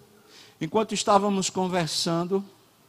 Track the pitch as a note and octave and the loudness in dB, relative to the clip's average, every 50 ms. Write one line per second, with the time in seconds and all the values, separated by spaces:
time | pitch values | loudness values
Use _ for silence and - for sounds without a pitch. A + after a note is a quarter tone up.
0 | - - - - - - - - - - - - D#3 D#3+ - A3 A3 G#3+ G#3+ F#3 | -20 -20 -20 -20 -20 -20 -20 -20 -20 -20 -12 -10 -8 -2 0 0 0 0 -2 -4
1 | - A3 G3+ G3 G3+ G#3 G3 F#3+ F3+ - - F#3+ F#3 F3+ F3+ F3+ E3 D3+ - - | 2 4 4 4 4 4 0 0 -2 -2 -2 -2 -2 0 0 0 -2 -2 -2 -2
2 | - F3 E3 E3+ F3 F3 G3 G3 G3 - - - - _ _ _ _ | -2 0 0 0 0 0 -2 -2 -4 -6 -18 -20 -20 _ _ _ _